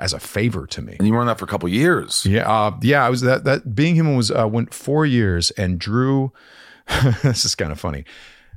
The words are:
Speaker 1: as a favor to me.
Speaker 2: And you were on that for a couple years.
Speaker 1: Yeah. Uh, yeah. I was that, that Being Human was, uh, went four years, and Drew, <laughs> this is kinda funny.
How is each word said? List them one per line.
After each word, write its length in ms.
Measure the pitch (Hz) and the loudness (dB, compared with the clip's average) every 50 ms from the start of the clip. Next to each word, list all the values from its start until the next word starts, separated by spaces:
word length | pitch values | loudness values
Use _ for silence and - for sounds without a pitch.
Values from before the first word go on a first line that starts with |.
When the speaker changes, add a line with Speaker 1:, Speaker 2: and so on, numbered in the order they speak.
| 76 | -4
Speaker 1:
as 100 | 92 71 | -4 -6
a 80 | 69 | -6
favor 460 | - - - 101 107 98 101 87 69 | -10 -8 -4 -2 -2 0 -2 -4 -6
to 160 | - - - 60 | -10 -10 -12 -12
me. 140 | 53 - - | -10 -4 0
Speaker 2:
And 100 | 98 107 | 2 2
you 60 | 113 | 2
were 60 | 120 | 2
on 80 | 120 120 | 2 0
that 100 | 110 - | 0 -2
for 80 | 95 | -4
a 20 | - | -4
couple 180 | 104 90 87 87 | -4 -2 -2 0
years. 560 | 92 117 151 180 170 110 - - - - - | 0 2 2 2 2 0 -2 -4 -4 -2 0
Speaker 1:
Yeah. 200 | 101 101 110 - | 2 2 2 2
Uh, 300 | 104 107 110 107 107 104 - 113 | 2 2 2 2 0 -2 0 2
yeah. 240 | 123 143 143 127 | 2 4 4 4
I 20 | 120 | 2
was 140 | 127 123 123 | 0 0 0
that, 220 | 123 131 - - | 0 0 0 2
that 300 | 139 135 - - 123 104 | 0 0 0 -2 -4 -2
Being 200 | 107 151 175 175 | 0 2 2 2
Human 220 | 160 165 151 139 | 2 2 2 2
was, 140 | 127 117 104 | 2 0 0
uh, 160 | - 123 113 | 0 0 0
went 280 | 107 110 117 117 - - | 0 0 -2 -2 -4 -8
four 320 | - - 131 143 156 156 | -10 -4 -2 0 0 2
years, 440 | 147 127 120 110 98 87 85 85 - - | 2 2 2 2 2 2 0 0 -2 -2
and 260 | - 98 90 90 85 | -2 -2 -2 -2 -2
Drew, 520 | - 101 104 123 131 135 139 135 135 135 - - - - - - - - - - _ | -4 -2 0 0 2 2 2 0 0 -2 -6 -12 -20 -20 -20 -20 -20 -20 -20 -20 _
<laughs> 360 | - - 143 131 135 107 - - | -6 0 2 2 2 2 2 0
this 240 | 135 117 - - | 0 0 0 -2
is 80 | - - | -2 -2
kinda 220 | - 95 76 76 | -4 -4 -6 -6
funny. 280 | - - 87 73 69 71 - - - - - - - _ _ - | -6 -6 -6 -6 -8 -10 -14 -18 -20 -20 -20 -20 -20 _ _ -20